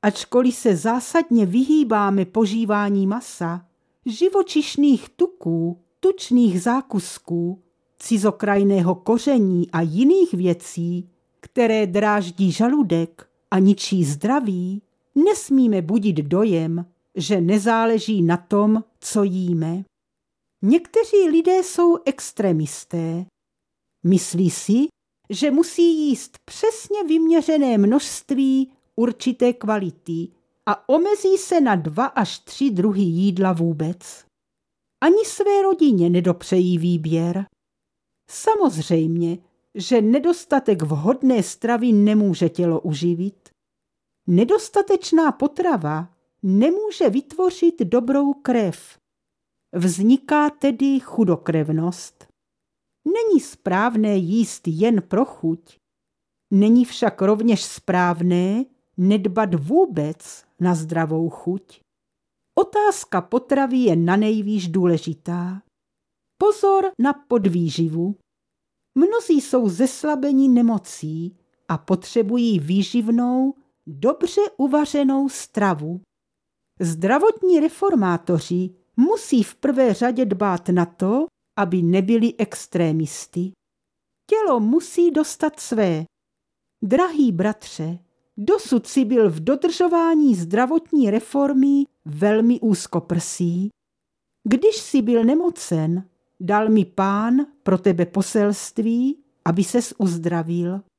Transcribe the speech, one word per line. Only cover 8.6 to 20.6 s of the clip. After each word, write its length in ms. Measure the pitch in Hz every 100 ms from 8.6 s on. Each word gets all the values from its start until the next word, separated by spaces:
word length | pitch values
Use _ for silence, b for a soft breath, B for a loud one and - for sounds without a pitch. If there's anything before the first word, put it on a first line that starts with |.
| 202 196 175 180
koření 760 | - 233 285 262 196 175 175
a 100 | 165
jiných 520 | 170 170 269 381 349
věcí, 760 | 180 180 175 - - 170 175 175 _ _ _
které 480 | - - 233 220 208
dráždí 640 | 196 214 208 180 175 190
žaludek 760 | 156 233 294 208 165 165 _ _ _ _
a 80 | 190
ničí 440 | 190 196 - 190
zdraví, 800 | 147 143 208 277 226 185 180 196 _ _ _ 277
nesmíme 680 | 359 403 - 269 240 196
budit 340 | 160 220 202 156
dojem, 720 | 147 180 220 170 160 165 175 _ _ -
že 260 | 143 202
nezáleží 800 | 170 214 202 226 226 220 214 208
na 160 | 170 175
tom, 460 | _ 202 214 220 - _
co 240 | - 214
jíme. 600 | 202 185 180 170 160 175 190 _ _ _ _ _ _ _